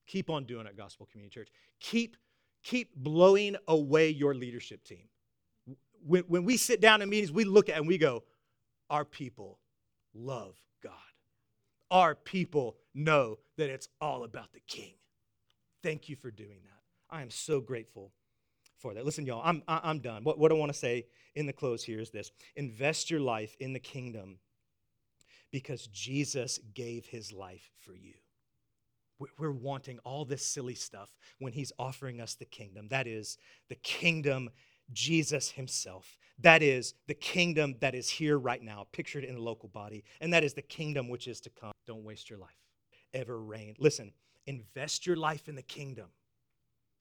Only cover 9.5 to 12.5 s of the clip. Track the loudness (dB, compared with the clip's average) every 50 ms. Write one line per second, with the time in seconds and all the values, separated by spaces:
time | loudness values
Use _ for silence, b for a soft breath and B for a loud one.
9.5 | -18 -20 _ _ _ _ _ _ _ _ _ _ -18 -14 -10 -8 -8 -8 -10 -12
10.5 | -16 _ _ _ _ _ -20 -18 -18 -20 -20 -20 _ _ _ _ _ _ _ _
11.5 | _ _ _ _ _ _ _ 6 8 8 8 8 6 2 -4 -4 -2 -2 0 0